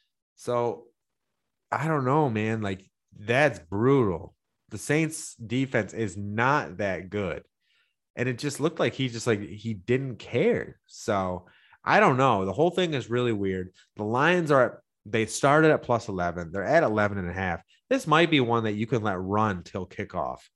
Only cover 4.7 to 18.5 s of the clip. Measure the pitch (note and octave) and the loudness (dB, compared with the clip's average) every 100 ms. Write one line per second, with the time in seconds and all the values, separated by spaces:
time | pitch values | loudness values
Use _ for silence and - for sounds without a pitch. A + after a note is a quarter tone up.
4.7 | G#2 - D3+ D#3 D#3+ - - A2 B2 C3+ | -14 -2 0 0 -6 -14 -14 -4 -4 0
5.7 | B2 F#2 F2 G#2+ F2+ G2+ G#2+ B2 D3 D#2+ | -2 -2 -4 -6 -6 -6 0 2 0 -2
6.7 | F2+ G2+ F2 F#2 G2+ F#2 - - _ _ | -4 -4 -4 -6 -4 -4 -6 -12 _ _
7.7 | _ _ _ _ - B2 A#2+ C#3+ C3+ D3+ | _ _ _ _ -6 -4 -4 -6 -2 -4
8.7 | - C#3+ - C3 A2+ B2 G#2 G2+ G#2+ A2+ | 0 -2 0 -4 -2 0 0 -2 -10 -8
9.7 | G2+ - C3 C3+ G#2+ - A#2+ G#3+ F3+ - | -8 0 0 0 -10 -4 0 2 0 -4
10.7 | - _ - - G2+ F#2 F2+ - _ _ | -14 _ -10 -2 0 0 -4 -10 _ _
11.7 | _ - E3+ G#3 B2+ C3+ G#2 F#2+ F#2+ E3+ | _ 2 4 6 6 4 4 0 0 0
12.7 | F3+ F3+ C#3+ G#2+ A#2+ B2 G#2+ G2 F#2 F#2 | 2 -2 -2 -2 -2 0 0 -2 -4 -6
13.7 | _ _ - G#2+ A#2+ D#3 F3+ D#3 C#3 A2+ | _ _ -8 -2 2 2 2 4 4 4
14.7 | - _ _ G#2+ A2+ G#2+ - C#3+ D3+ D#3 | 0 _ _ -4 -2 -2 0 4 6 6
15.7 | C3+ - A#2+ - F#2 F2 F2 E2+ F#2+ F#2+ | 4 2 -2 -2 -4 -4 -4 -6 -6 2
16.7 | D#3+ C3+ G#2+ G#2 G2+ F2 F2 F#2+ E2+ - | 2 4 2 0 0 -6 -4 -4 -4 -10
17.7 | _ _ C4 D#3+ D3+ E3+ D3+ A#2 | _ _ -2 2 4 4 2 2